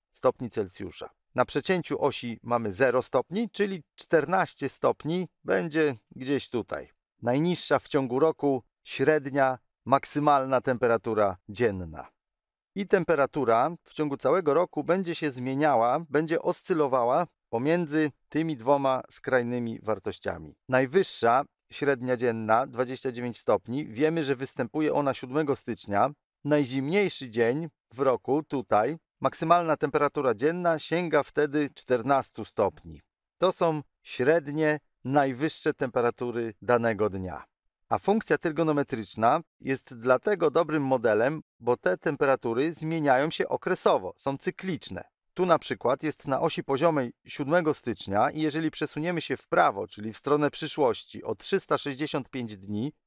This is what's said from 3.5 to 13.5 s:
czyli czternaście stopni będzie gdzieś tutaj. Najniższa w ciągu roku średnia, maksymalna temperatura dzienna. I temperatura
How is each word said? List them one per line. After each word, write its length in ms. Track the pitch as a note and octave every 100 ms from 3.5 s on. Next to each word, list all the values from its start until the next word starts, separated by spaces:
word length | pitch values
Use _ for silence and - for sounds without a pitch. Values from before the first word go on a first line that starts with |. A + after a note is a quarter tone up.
czyli 320 | - G#3 F#3 -
czternaście 720 | - - E3 C#3+ F#3+ D#3+ - C#3
stopni 600 | - B2+ A2+ D3 F3 F3 _
będzie 520 | - F#3+ E3+ D3+ D3+ A#2+ _ -
gdzieś 320 | C3 C#3 -
tutaj. 420 | A#2+ G2 - B1+ _ _ _
Najniższa 560 | A2+ C3+ E3+ E3+ - C#3
w 100 | -
ciągu 320 | D3 C3 B2+
roku 420 | D#3+ - C#3+ C3 - _
średnia, 760 | - - C3+ D#3 C3+ C#3 C3+ B2+ _ _
maksymalna 760 | - C3+ - D3 D3 C#3+ C3 B2+
temperatura 760 | C3+ A#2+ A#2+ A2+ A#2 G#2+ G2+ F2+ -
dzienna. 600 | G2+ A#2+ F#2+ E2+ D#2 B1 _ _ _ _ _ _
I 120 | - G3
temperatura 840 | G3+ E3 D#3 C3+ D#3 A#2+